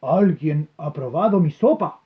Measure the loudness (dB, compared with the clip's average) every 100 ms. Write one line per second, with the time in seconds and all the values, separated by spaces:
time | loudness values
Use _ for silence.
0 | 0 2 2 2 -2 -2 -4 _ -12 -8
1 | -8 -2 0 2 0 2 0 2 -2 -8